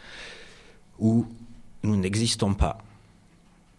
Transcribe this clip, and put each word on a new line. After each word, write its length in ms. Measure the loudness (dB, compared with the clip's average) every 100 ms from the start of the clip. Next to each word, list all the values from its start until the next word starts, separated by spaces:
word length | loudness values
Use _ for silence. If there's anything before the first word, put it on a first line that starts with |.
| -18 -16 -16 -16 -20 -20 -20 -20 -20 0
où 260 | 4 4 2 -6 -18 -18 -20 -4
nous 140 | 0 2
n'existons 560 | 2 2 0 2 2
pas. 260 | 2 2 0 -12 -20 -20 -20 -20 _ -20 -20 _